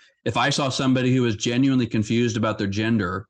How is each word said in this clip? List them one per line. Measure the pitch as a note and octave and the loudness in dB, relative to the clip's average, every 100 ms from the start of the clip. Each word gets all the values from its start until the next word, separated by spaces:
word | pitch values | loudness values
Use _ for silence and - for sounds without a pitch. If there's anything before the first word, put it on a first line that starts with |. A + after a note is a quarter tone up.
| _ _ | _ _
If | - A#2+ | -4 0
I | C#3 | 0
saw | C#3+ C3+ | 0 -2
somebody | - C3+ B2+ B2+ | 0 0 2 2
who | C3 | 2
was | A#2+ G2+ | 2 0
genuinely | A#2 B2 C#3 C3 A2+ | -2 2 2 2 0
confused | A2+ G#2+ A2+ A#2+ G#2+ | -2 0 0 0 0
about | A2 G#2 | -2 -2
their | G2+ | -2
gender, | G#2 A2 A2+ F2 F#2+ | -2 0 0 -2 -6